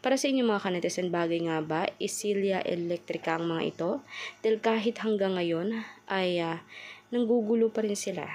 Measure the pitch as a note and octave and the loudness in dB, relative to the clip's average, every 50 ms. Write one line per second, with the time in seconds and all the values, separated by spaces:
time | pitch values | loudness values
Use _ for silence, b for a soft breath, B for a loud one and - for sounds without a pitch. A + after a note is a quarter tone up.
0 | - B3+ C4+ C4+ - C#4 C4+ C4 B3 A3+ G#3 G3+ - G3 F3+ F3 E3+ F3 F3 - | 4 2 2 4 4 2 4 4 4 4 4 2 2 0 0 0 0 0 0 0
1 | F3+ F3+ E3+ E3+ E3+ E3 E3+ E3+ E3+ E3 D#3+ D#3 D#3 D#3 D#3 D#3+ F#3+ - - - | -2 0 2 2 2 2 2 0 0 0 0 0 0 0 0 0 0 0 -2 -2
2 | F#3+ G3+ - - - G#3 G3+ G3+ G3 G3 F#3+ - - - F3+ F3 E3+ E3+ F3 E3+ | -6 -6 -4 -4 -2 0 0 2 2 0 0 0 0 -2 -2 -2 -2 -2 -4 -4
3 | - - E3 E3+ - E3+ E3 E3 E3+ E3+ E3 E3 - D#3+ - - E3 F3 A3 C#4 | -4 -6 -8 -4 -2 -2 -2 0 0 -2 -2 0 -2 -4 -2 -2 -2 -2 -2 -4
4 | B B B B B B B B - A3 A3 A3 A3 A3+ A3 A3+ G3+ A#3+ A#3 - | B B B B B B B B 0 0 0 2 2 2 2 2 0 -2 -2 0
5 | G#3 A3 G#3+ G3+ G3 F#3+ F#3+ F3+ F3 E3+ E3 E3 F3 G#3 A3+ A3+ A3 B B B | -2 0 2 2 2 0 2 0 0 0 0 0 0 -2 -2 -4 -6 B B B
6 | _ - G3 F#3+ F#3 F3+ F3 F3 E3 E3 E3 E3 B B B B B B B B | _ -4 -2 0 0 2 0 0 0 -2 -4 -6 B B B B B B B B
7 | B _ A#3+ A#3+ A#3+ A3 A#3+ A#3+ A3 G#3 A#3 A3+ A3+ A3 A3 A3+ G#3+ G#3 G3+ G3+ | B _ 0 0 2 4 4 2 4 4 4 4 4 4 2 0 0 0 -2 -2
8 | - G3 F#3 E3+ C#3+ - | -2 -4 -4 -4 -6 -8